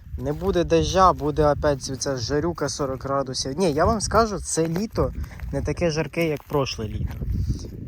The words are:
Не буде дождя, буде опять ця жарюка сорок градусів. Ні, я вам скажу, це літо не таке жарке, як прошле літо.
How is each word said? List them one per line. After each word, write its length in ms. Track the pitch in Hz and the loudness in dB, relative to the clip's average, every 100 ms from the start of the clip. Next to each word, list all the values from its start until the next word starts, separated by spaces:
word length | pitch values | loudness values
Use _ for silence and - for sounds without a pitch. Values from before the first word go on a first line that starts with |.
| - - | -12 -8
Не 140 | 131 | -4
буде 300 | 151 185 180 | -2 0 2
дождя, 500 | 156 165 127 190 185 | 4 4 4 6 6
буде 320 | 135 147 147 147 | 6 0 2 4
опять 560 | 143 151 135 - 131 | 4 2 0 -4 -6
ця 160 | 143 131 | -4 -4
жарюка 520 | 110 147 170 - - | -2 0 0 -2 -4
сорок 340 | - 135 131 | -2 -4 -4
градусів. 540 | 139 139 131 127 165 165 | -2 -2 -2 -4 -4 0
Ні, 160 | 185 | 0
я 120 | 143 190 | 4 2
вам 160 | 220 | 2
скажу, 380 | - 202 226 175 | 2 2 2 0
це 280 | - 160 165 | -4 0 0
літо 460 | 170 220 - 127 - - - - | 0 -2 -2 -2 -2 -8 -8 -6
не 100 | 139 | -4
таке 300 | 147 147 170 | -2 0 0
жарке, 360 | 151 147 165 160 | 0 -2 -2 -2
як 160 | 143 | -2
прошле 440 | - 147 127 - 104 | -2 0 0 -4 -6
літо. 260 | 104 - - - - - - - - | -4 -4 -4 -2 -2 0 -2 -6 -12